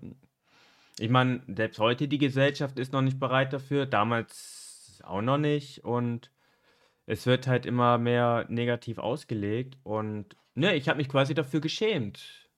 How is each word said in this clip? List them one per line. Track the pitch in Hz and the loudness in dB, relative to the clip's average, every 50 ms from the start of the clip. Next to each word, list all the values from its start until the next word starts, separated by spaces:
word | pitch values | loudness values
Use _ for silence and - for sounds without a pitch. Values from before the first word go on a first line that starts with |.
| - - - _ _ _ _ _ _ _ _ _ _ _ _ _ _ _ - - | -14 -18 -18 _ _ _ _ _ _ _ _ _ _ _ _ _ _ _ -8 -4
ich | 110 110 | 0 4
meine, | 123 127 127 127 123 - - | 4 4 6 4 0 -2 -6
selbst | - 95 107 110 107 - - | -8 -2 -2 -2 -2 0 2
heute | 107 117 123 127 147 | 2 2 2 2 0
die | 143 147 | -2 0
Gesellschaft | 135 143 135 131 135 135 143 139 - 151 131 135 131 | 0 0 0 2 2 2 2 2 -2 -6 -6 -4 -6
ist | 127 131 - | -6 -2 0
noch | 135 | 2
nicht | 131 131 131 135 | 2 2 0 0
bereit | 135 120 127 131 139 135 143 | -2 2 2 2 2 0 -4
dafür, | 135 131 - 143 143 135 | -8 -4 -2 0 0 0
damals | 120 117 101 107 113 120 117 107 - - - - - - - - - - - - - - - - | 2 2 2 4 4 2 0 -2 -6 -14 -20 -18 -18 -18 -18 -20 -20 -20 -20 -20 -20 -20 -20 -12
auch | - 90 98 | -6 -4 -2
noch | 110 123 139 | 0 0 0
nicht | 143 151 147 147 147 143 - - - - | 2 2 0 0 0 -4 -8 -18 -12 -6
und | 110 117 120 120 120 120 120 - - _ _ _ _ _ _ _ _ _ _ _ _ _ _ _ | -4 -2 -2 0 -2 -4 -6 -8 -16 _ _ _ _ _ _ _ _ _ _ _ _ _ _ _
es | - 110 - - | -6 -6 -2 2
wird | 127 127 127 131 | 2 2 2 4
halt | 135 127 120 123 | 0 0 0 0
immer | - 120 123 123 120 120 120 | 0 2 4 4 4 4 4
mehr | 120 120 120 120 120 120 117 117 - - | 4 2 2 4 4 4 2 0 -2 -2
negativ | 113 117 120 120 120 117 - 117 113 - | -2 -2 0 0 0 -2 -4 -10 -8 -4
ausgelegt | - 107 127 151 - - 117 107 101 101 107 120 131 131 131 _ _ | -4 -4 -4 -4 -6 -6 -4 -4 -2 -2 -2 -2 -4 -8 -12 _ _
und, | 98 104 110 107 107 107 104 101 _ - _ _ _ _ | -4 -4 -4 -4 -4 -6 -8 -10 _ -20 _ _ _ _
ne, | 120 156 202 185 | 0 2 2 2
ich | 147 131 160 | 2 0 0
hab | 143 | 0
mich | 147 143 135 | 0 -2 0
quasi | - 135 139 139 151 | 2 2 2 2 0
dafür | 147 139 131 - 156 | -2 -2 0 -2 -2
geschämt. | 147 160 - - 220 214 214 151 113 101 - - - - - - _ _ _ | -2 -2 -2 0 0 0 0 0 -4 -6 -8 -14 -20 -20 -20 -20 _ _ _